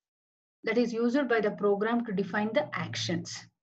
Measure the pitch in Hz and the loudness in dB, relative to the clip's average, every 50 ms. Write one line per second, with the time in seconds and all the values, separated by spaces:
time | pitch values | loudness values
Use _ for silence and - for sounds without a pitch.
0 | _ _ _ _ _ _ _ _ _ _ _ _ - 220 220 233 247 208 233 226 | _ _ _ _ _ _ _ _ _ _ _ _ -4 0 2 2 2 2 2 0
1 | 233 240 233 294 285 240 240 226 208 208 - - 208 208 202 190 208 226 240 240 | 0 2 2 2 2 2 2 2 2 0 0 0 2 2 2 2 2 0 0 0
2 | 233 - 196 185 196 - - 214 208 214 226 294 302 - - - 175 - - - | 0 0 -2 -2 -2 -2 0 -2 0 0 2 0 0 0 -2 -6 -6 -6 -6 -6
3 | - - 175 165 170 - - - - - _ _ | -4 -2 -4 -4 -4 -8 -12 -14 -14 -18 _ _